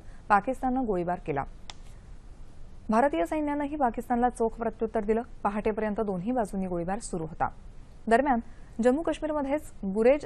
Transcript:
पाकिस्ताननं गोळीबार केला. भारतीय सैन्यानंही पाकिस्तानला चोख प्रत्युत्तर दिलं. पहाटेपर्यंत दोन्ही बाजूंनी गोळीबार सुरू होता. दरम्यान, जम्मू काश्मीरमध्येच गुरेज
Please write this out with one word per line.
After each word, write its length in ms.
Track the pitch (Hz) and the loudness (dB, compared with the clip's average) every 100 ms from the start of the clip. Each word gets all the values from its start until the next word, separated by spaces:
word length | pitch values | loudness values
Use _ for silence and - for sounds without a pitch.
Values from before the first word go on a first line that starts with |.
| - - - | -8 -12 4
पाकिस्ताननं 560 | 202 262 254 262 254 240 | 4 4 0 0 2 2
गोळीबार 320 | 180 175 180 - | 0 0 -2 -2
केला. 180 | 139 135 - - - - - - - - - - - - - - | -2 -4 -8 -14 -14 -14 -16 -14 -16 -14 -14 -14 -12 -14 -10 0
भारतीय 360 | 220 277 330 330 | 4 4 4 0
सैन्यानंही 500 | 311 294 285 285 302 | 0 0 0 -2 2
पाकिस्तानला 540 | 247 226 - 240 240 | 0 0 0 2 2
चोख 200 | 233 226 | 2 0
प्रत्युत्तर 540 | 226 226 - 220 226 | 0 -4 -2 -2 0
दिलं. 180 | 208 220 254 - | 0 0 -2 -4
पहाटेपर्यंत 580 | 202 208 214 214 214 202 | -2 0 0 0 0 0
दोन्ही 300 | 214 185 196 | 0 0 0
बाजूंनी 360 | 254 202 196 185 | 0 0 -2 -2
गोळीबार 320 | 175 170 208 | -2 -2 -4
सुरू 260 | - - 160 | -4 -4 -4
होता. 240 | - 127 - - - - - - | -2 -4 -4 -14 -16 -16 -10 4
दरम्यान, 320 | 233 285 330 - - - - | 6 6 2 0 -10 -10 2
जम्मू 180 | 233 269 | 4 4
काश्मीरमध्येच 720 | 330 302 311 302 277 302 - - 196 | 2 -2 -2 0 0 -2 -4 -8 -4
गुरेज 400 | 202 233 294 | 4 6 6